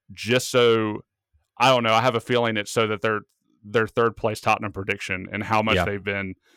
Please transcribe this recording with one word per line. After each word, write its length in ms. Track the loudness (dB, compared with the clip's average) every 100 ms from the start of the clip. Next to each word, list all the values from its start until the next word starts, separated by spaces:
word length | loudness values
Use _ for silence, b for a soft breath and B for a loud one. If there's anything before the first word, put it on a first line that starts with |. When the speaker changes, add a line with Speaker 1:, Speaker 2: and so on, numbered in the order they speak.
| -20
Speaker 1:
just 400 | -8 0 0 2
so, 500 | 4 4 4 0 -6 -12 _ _ _ _ 0
I 100 | 2
don't 140 | 4
know, 100 | 4
I 80 | 2
have 140 | 2
a 60 | 0
feeling 360 | 0 0 0 -2
it's 140 | -2
so 160 | -2 0
that 160 | 0
their, 180 | -2 -4 -6 _ _ _
their 240 | -4 -2 0
third 300 | 0 0 0
place 240 | -6 -2
Tottenham 320 | -2 0 -2
prediction 540 | -8 -6 -6 -6 -8 -6
and 120 | -6
how 180 | -2 0
much 160 | 2 0
Speaker 2:
Yeah. 80 |
Speaker 1:
they've 180 | 0 -4
been 320 | -4 -4 -6 -10 b